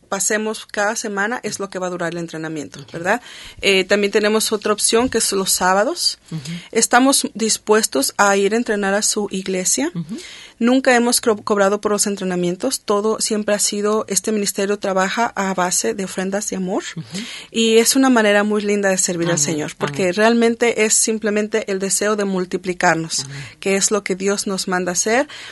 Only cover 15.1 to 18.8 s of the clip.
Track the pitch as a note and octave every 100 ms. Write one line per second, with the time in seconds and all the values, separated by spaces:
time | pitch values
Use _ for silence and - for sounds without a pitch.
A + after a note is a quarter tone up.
15.1 | A#3 A#3 - F#3+ F#3+ F3+ - A3 A3 F#3
16.1 | - F#3+ G3 G#3+ F#3+ F3+ A#3+ - E3+ -
17.1 | F#3 A#3+ - - A3+ A3+ A3 A#3 C4+ C4+
18.1 | A#3+ G#3+ G#3 G#3 G#3 G3+ G#3